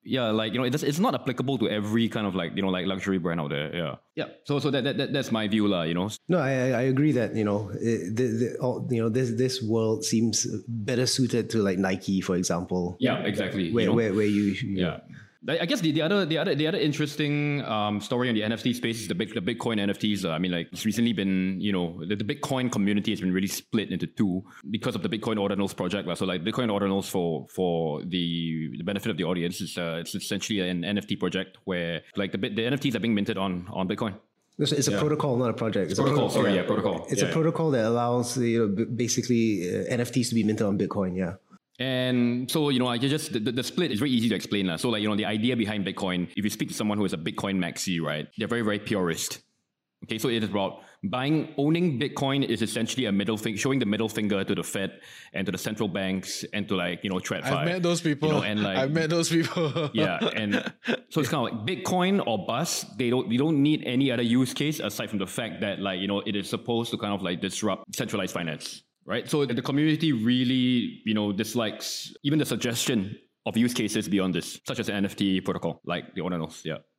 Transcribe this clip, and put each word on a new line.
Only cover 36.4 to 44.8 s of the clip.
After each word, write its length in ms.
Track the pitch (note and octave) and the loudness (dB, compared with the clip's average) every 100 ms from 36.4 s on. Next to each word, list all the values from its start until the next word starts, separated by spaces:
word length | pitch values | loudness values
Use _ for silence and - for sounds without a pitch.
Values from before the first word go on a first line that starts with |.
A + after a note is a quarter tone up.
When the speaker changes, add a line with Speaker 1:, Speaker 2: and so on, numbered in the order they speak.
Speaker 1:
sorry, 120 | G2+ F#2+ | 4 4
Speaker 2:
yeah. 60 | |
Speaker 1:
yeah, 60 | F2 | 2
protocol. 400 | G#2 G2 E2+ - | 2 2 -2 -2
Speaker 2:
It's 120 | C3 | 0
Speaker 1:
Yeah, 40 | F2 | 2
Speaker 2:
a 40 | |
Speaker 1:
yeah. 40 | |
Speaker 2:
protocol 380 | D#3 D#3+ E3 D#3+ | 2 2 2 2
that 140 | C3 A2 | 2 2
allows, 520 | A#2 A#2+ B2 A#2+ C3 | 2 2 2 0 0
you 220 | A#2 A#2 | 2 4
know, 80 | A2 | 2
b-, 180 | G2 A2+ | 2 0
basically, 840 | A2+ A#2+ - - A#2+ A2+ G2 F2+ | 0 0 0 2 4 4 2 0
uh, 180 | G2 - | -2 -2
N 100 | A#2+ | -2
F 120 | A#2+ | 0
Ts 180 | C3 A#2 | 0 2
to 60 | A2+ | 2
be 80 | |
minted 220 | G#2+ G#2+ G#2 | 2 2 2
on 120 | G2 | 2
Bitcoin, 400 | G2 G2+ F#2 F2+ | 0 0 -2 0
yeah. 160 | F2+ F#2+ _ - _ - | -4 -6 _ -20 _ -6
Speaker 1:
And 680 | B2+ B2+ B2+ B2 A#2+ B2 B2+ | -2 0 2 2 2 0 -2
so, 180 | D#3+ D3 | 0 2
you 80 | B2+ | 2
know, 80 | B2 | 2
I 140 | A#2+ | 2
just, 340 | C3+ D3 - | 2 0 -2
the, 60 | A#2+ | -2
the, 120 | A2 | -2
the 120 | A#2+ | -2
split 280 | B2 - E3+ | -2 -2 0
is 60 | G#2 | 0
very 140 | C#3+ | 2
easy 180 | B2 A#2 | 4 4
to 60 | F#2+ | 0
explain, 320 | - G#2 F#2 | 0 0 0
lah. 80 | |
So, 140 | D#2+ | 0